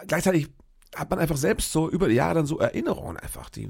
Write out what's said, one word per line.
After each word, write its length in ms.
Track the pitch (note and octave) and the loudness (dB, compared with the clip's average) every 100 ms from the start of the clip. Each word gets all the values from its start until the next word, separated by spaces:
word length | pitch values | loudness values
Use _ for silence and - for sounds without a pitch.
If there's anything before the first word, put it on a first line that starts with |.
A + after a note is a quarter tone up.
| F3+ | -4
gleichzeitig 480 | D#3+ F#3 F3+ D3 - _ _ _ - | 0 4 4 0 -8 _ _ _ -12
hat 140 | - | -4
man 80 | F#3 | 0
einfach 200 | D#3+ D3 | 0 2
selbst 340 | D#3+ A#3 - | 2 0 0
so 180 | D#3 D#3+ | 0 0
über 180 | E3+ F3 | 2 4
die 60 | |
Jahre 220 | A2+ D#3 E3 | 4 4 2
dann 100 | D3 | 0
so 140 | D#3 | 0
Erinnerungen 580 | - - E4 - - E2+ | 0 0 -2 -4 -6 -10
einfach, 320 | - - - | -12 -14 -14
die, 200 | - - | -12 -12